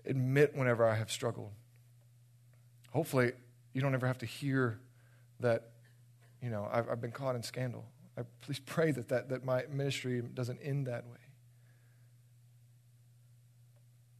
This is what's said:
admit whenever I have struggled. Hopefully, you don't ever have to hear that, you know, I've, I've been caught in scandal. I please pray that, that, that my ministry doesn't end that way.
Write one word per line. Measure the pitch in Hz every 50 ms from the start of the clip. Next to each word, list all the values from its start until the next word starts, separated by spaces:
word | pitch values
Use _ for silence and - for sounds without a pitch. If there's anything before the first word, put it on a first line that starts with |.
| -
admit | - 131 135 127 127 135 143 151 147 -
whenever | 143 131 123 120 110 117 113
I | 110
have | 110 110 -
struggled. | - - - 120 110 113 107 104 101 104 - - - - - - - - - - - - - - - - _ - - - - - - - - -
Hopefully, | - - 165 - - 131 123 120 - - - - - - - - -
you | 131
don't | 135 139 131
ever | 127 123 127
have | 127 -
to | -
hear | 107 - - 139 139 131 135 127 117 110 - - - - - - - - - - - - -
that, | 123 120 113 113 - - - - - - - - - - - - - - - -
you | 127 123
know, | 113 104 101 107
I've, | 113 117 117 123
I've | 123 117
been | 120 120
caught | 117 - 139 131 123
in | 120 110
scandal. | - - 127 127 123 113 110 110 113 - - - - - -
I | 120 - - -
please | - - 143 -
pray | - - - - 165 160
that, | 143 127 117 -
that, | 131 120 117 143
that | 131 127 123
my | 131 127 127 127 143
ministry | 143 139 139 139 131 - - 127 123 123
doesn't | 117 123 127 127 123 117 123 - -
end | 147 135 143 139 127
that | 120 120 117
way. | 120 120 - - - - - - - - - - - - - - - - - - - - - _ _ - - - - - - - - - - _ _ - - - - - - - - - - - - _ - - - - - - - - - - - - -